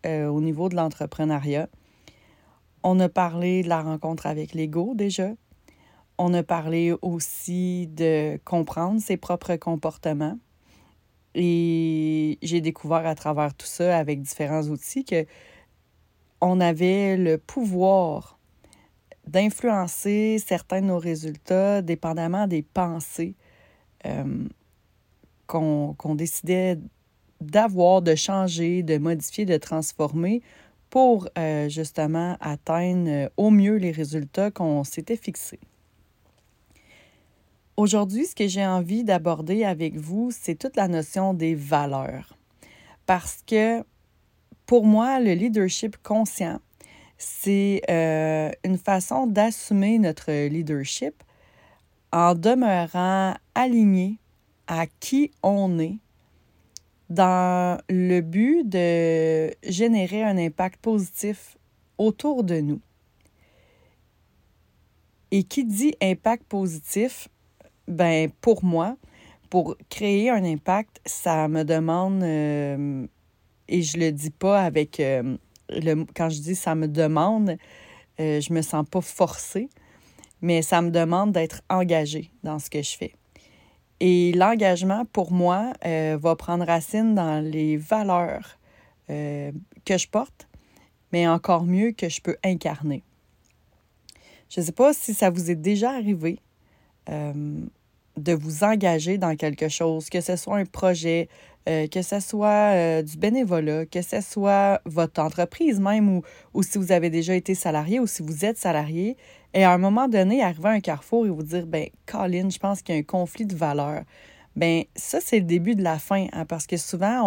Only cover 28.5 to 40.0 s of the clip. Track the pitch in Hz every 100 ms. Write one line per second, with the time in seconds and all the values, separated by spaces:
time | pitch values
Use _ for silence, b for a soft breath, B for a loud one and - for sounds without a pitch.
28.5 | 165 170 180 160 151 160 160 - - 196
29.5 | 156 - 160 156 - 151 156 180 233 b
30.5 | b b b _ 262 254 220 180 175 160
31.5 | 151 147 151 156 - 151 165 175 - 151
32.5 | 147 - 165 180 180 165 143 135 - 214
33.5 | 208 196 214 180 160 143 156 139 - 202
34.5 | 196 165 147 139 - 151 226 - - -
35.5 | - - _ _ _ _ _ _ _ _
36.5 | _ _ b b b b b b b _
37.5 | _ _ - 208 208 196 214 359 - 202
38.5 | 190 190 185 170 220 220 180 165 156 160
39.5 | 208 202 160 160 151